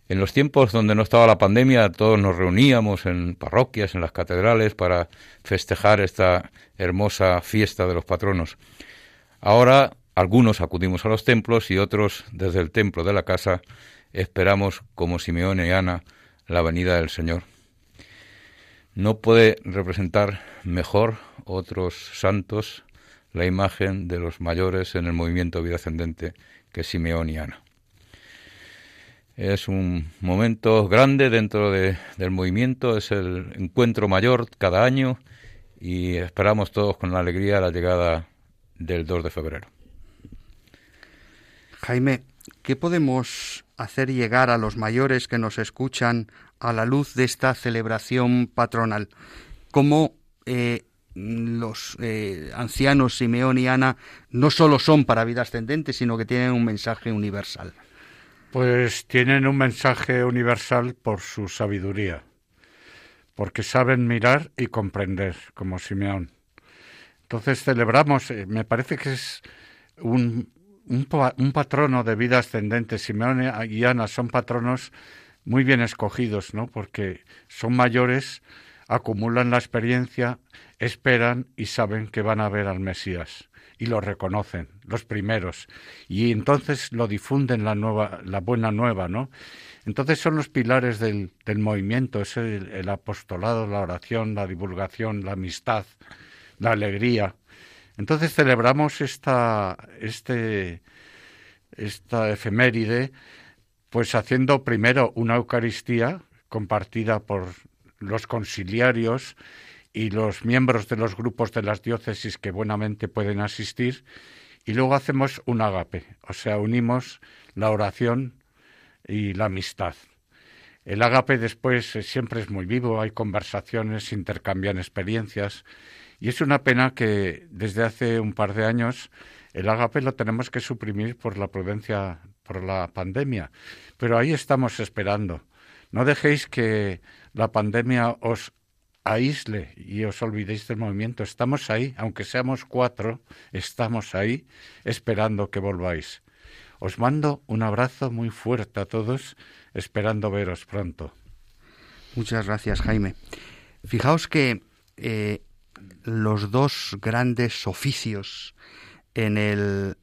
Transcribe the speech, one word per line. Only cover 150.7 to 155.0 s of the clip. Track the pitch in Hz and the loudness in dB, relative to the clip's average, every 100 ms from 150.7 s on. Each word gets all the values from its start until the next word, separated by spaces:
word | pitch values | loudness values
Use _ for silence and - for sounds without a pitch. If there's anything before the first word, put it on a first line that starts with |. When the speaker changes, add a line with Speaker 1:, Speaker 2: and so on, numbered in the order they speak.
| 98 90 - 78 - - - _ _ _ _ - - - - | -8 -8 -8 -14 -16 -20 -20 _ _ _ _ -20 -20 -14 -8
Speaker 2:
Muchas | 110 113 101 | -4 -4 -4
gracias, | 107 - 98 | -4 -2 -2
Jaime. | - 110 98 - - - - - - _ - | 0 0 -2 -6 -14 -20 -20 -20 -20 _ -6
Fijaos | - 127 165 - | -2 2 2 0
que, | 160 135 110 - _ _ | 0 0 -2 -8 _ _
eh, | - | -10